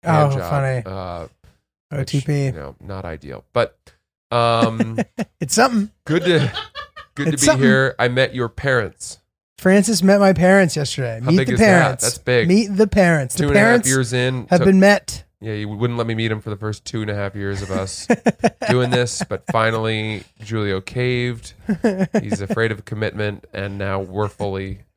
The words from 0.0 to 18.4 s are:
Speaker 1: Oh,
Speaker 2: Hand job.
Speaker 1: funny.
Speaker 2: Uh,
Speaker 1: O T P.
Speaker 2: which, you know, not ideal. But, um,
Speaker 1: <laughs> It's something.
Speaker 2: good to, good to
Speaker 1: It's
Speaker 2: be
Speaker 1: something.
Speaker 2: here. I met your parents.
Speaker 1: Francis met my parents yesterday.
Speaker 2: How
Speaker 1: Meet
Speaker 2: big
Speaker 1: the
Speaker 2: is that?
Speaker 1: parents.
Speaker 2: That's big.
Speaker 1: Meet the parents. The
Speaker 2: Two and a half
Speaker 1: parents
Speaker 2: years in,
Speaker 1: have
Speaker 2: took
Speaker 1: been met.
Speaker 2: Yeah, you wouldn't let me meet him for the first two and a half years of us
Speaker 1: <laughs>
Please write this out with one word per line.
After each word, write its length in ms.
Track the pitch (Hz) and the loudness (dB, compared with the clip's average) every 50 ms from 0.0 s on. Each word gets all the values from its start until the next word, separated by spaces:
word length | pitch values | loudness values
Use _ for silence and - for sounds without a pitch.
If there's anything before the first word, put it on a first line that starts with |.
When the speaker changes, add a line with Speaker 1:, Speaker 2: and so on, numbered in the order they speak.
| _ | _
Speaker 1:
Oh, 80 | 175 | 2
Speaker 2:
Hand 200 | 165 156 151 143 135 | 2 4 4 2 2
job. 160 | 135 87 87 | -2 -4 -2
Speaker 1:
funny. 340 | 151 139 135 135 131 123 110 | -2 -2 -2 -2 -2 -4 -6
Speaker 2:
Uh, 420 | 98 95 98 92 90 87 85 82 - _ _ _ _ _ _ _ _ _ _ _ _ | -8 -10 -10 -10 -10 -10 -10 -12 -14 _ _ _ _ _ _ _ _ _ _ _ _
Speaker 1:
O 120 | - 135 131 | -8 -8 -6
T 180 | - - 143 | -4 -4 -4
P. 240 | 131 151 147 143 139 | -2 -2 -2 -2 -2
Speaker 2:
which, 80 | 135 110 | -2 -4
you 40 | 80 | -6
know, 160 | 71 69 - _ | -12 -14 -16 _
not 240 | - 101 98 95 92 | -14 -12 -12 -10 -10
ideal. 400 | 87 80 78 - 69 64 50 _ _ _ | -10 -12 -12 -12 -14 -16 -16 _ _ _
But, 240 | 120 117 - _ _ _ - _ _ _ _ _ _ _ _ | 0 0 0 _ _ _ -20 _ _ _ _ _ _ _ _
um, 640 | 123 120 117 117 117 117 117 113 113 113 113 113 113 117 - _ _ - | 0 0 2 2 2 2 2 0 0 -2 -4 -4 -2 -6 -6 _ _ -10
Speaker 1:
<laughs> 200 | 226 _ _ _ | -10 _ _ _
It's 140 | 170 135 - | -6 -4 2
something. 380 | 226 240 262 240 220 202 214 _ _ _ | 2 2 4 4 0 -2 -2 _ _ _
Speaker 2:
good 180 | - 151 175 175 | -2 -2 0 2
to, 280 | 180 170 156 135 120 - - - - _ 571 - - _ - - _ _ | 2 2 2 2 0 -2 -6 -12 -12 _ -16 -16 -16 _ -20 -20 _ _
good 100 | - 143 | -4 -2
to 60 | 160 151 | -2 0
Speaker 1:
It's 80 | 135 - | 2 2
Speaker 2:
be 20 | |
Speaker 1:
something. 180 | 302 311 131 135 | 2 4 4 4
Speaker 2:
here. 280 | - 131 131 135 131 - - | 4 4 4 2 0 0 0
I 80 | 120 | -2
met 260 | 123 123 127 131 - - | 0 2 2 0 0 0
your 160 | 123 120 117 | -4 -6 -4
parents. 720 | _ - - 139 131 120 107 - - _ - - - _ _ _ _ _ _ _ _ | _ -6 -2 0 0 0 0 -2 -10 _ -16 -16 -16 _ _ _ _ _ _ _ _
Speaker 1:
Francis 460 | - - 185 190 208 190 220 226 165 175 | -2 2 4 4 4 4 2 0 2 4
met 160 | 190 202 202 | 4 4 6
my 140 | 202 190 190 | 6 4 4
parents 420 | 151 170 185 190 196 190 160 - | 4 4 6 6 6 4 2 0
yesterday. 440 | 156 147 127 - - 131 120 113 113 120 | -4 -6 -6 -4 -6 -6 -6 -6 -4 0
Speaker 2:
How 80 | 135 | 2
Speaker 1:
Meet 60 | 160 | 2
Speaker 2:
big 100 | 190 135 | 2 2
Speaker 1:
the 60 | 127 - | 2 4
Speaker 2:
is 60 | - | 4
that? 60 | 220 214 185 175 | 6 6 6 6
Speaker 1:
parents. 220 | 160 135 131 - - | 4 2 0 -2 -4
Speaker 2:
That's 140 | 123 - - | -4 -4 -4
big. 280 | _ - 123 120 113 | _ 2 2 2 4
Speaker 1:
Meet 200 | 170 180 208 226 | 4 4 4 4
the 180 | 196 202 190 220 | 2 2 2 2
parents. 460 | 202 - 208 185 175 165 151 135 123 - | 4 4 4 4 4 4 2 0 -2 -2
The 80 | - 180 | -2 0
Speaker 2:
Two 40 | 147 | 4
and 60 | 143 | 4
a 20 | 202 | 4
half 60 | 208 | 6
Speaker 1:
parents 200 | 226 240 247 - | 6 4 4 2
Speaker 2:
years 260 | 127 131 135 127 110 123 | 2 2 2 0 0 0
in, 320 | 123 123 127 131 127 117 | 0 0 0 -2 -4 -2
Speaker 1:
have 120 | - 165 180 | 0 0 4
Speaker 2:
took 60 | 165 | 4
Speaker 1:
been 120 | 196 196 190 | 6 6 6
met. 420 | 185 202 202 196 _ - - - - _ _ _ | 6 6 4 4 _ -10 -14 -14 -16 _ _ _
Speaker 2:
Yeah, 120 | 104 110 107 | -10 -8 -6
you 140 | 104 107 104 | -6 -6 -6
wouldn't 280 | 104 101 117 120 120 | -4 -2 -2 -2 0
let 80 | 117 117 | -2 -2
me 60 | 113 113 | -2 -2
meet 160 | 110 113 113 | -2 -2 -2
him 120 | 110 107 | -4 -4
for 80 | - 110 | -6 -10
the 60 | 104 | -10
first 260 | 101 107 107 104 - _ | -6 -6 -8 -8 -8 _
two 160 | - - 113 | -10 -8 -6
and 80 | 107 104 | -6 -4
a 60 | 104 | -4
half 200 | 101 101 101 - | -4 -6 -6 -6
years 260 | 104 98 98 101 101 101 | -6 -6 -4 -4 -6 -6
of 80 | 95 | -6
us 340 | 95 95 95 95 - - - - 240 - _ 233 - | -4 -6 -6 -6 -10 -14 -4 -4 -4 0 _ -4 -4
Speaker 1:
<laughs> 320 | _ | _